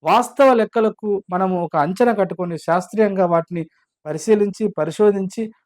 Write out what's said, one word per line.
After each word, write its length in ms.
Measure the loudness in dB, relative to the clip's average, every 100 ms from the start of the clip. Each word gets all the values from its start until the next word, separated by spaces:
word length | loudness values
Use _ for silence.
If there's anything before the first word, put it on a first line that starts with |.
వాస్తవ 460 | 2 0 0 4 4
లెక్కలకు 560 | 4 2 0 0 -2 -4 -4 -4
మనము 260 | -2 -2 -2
ఒక 120 | -2 -2
అంచనా 360 | -2 0 0
కట్టుకొని 420 | 2 -2 -4 -8 -8
శాస్త్రీయంగా 640 | -2 -2 -2 0 0 2 2
వాటిని 380 | 2 -2 -8 -10 _ _ _ -10
పరిశీలించి, 580 | -8 0 2 2 -2 -6 -2
పరిశోధించి, 680 | -6 2 2 2 -4 -8 -10 _